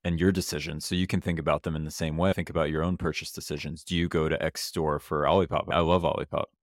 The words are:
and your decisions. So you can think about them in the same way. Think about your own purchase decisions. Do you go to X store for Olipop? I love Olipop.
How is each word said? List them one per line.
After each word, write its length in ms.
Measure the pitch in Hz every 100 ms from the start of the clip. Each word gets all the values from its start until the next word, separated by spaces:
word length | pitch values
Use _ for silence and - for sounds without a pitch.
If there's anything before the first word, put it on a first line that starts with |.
and 160 | 87 82
your 140 | 90
decisions. 520 | 95 - 78 78 78
So 120 | - 90
you 100 | 92
can 140 | 95
think 180 | 90 82
about 240 | 78 76
them 140 | 90 78
in 80 |
the 80 | 78
same 240 | - 80 78
way. 160 | 92
Think 180 | 92 82
about 200 | 82 76
your 120 | 78
own 140 | 85 90
purchase 340 | 85 73 -
decisions. 540 | - - 73 76 80
Do 120 | - 87
you 120 | 85
go 200 | 85 78
to 140 | 78
X 200 | 80 -
store 360 | - 87 78 73
for 240 | - 78
Olipop? 440 | 71 92 90 - -
I 80 | 85
love 240 | 82 90
Olipop. 440 | 85 - 73 - - _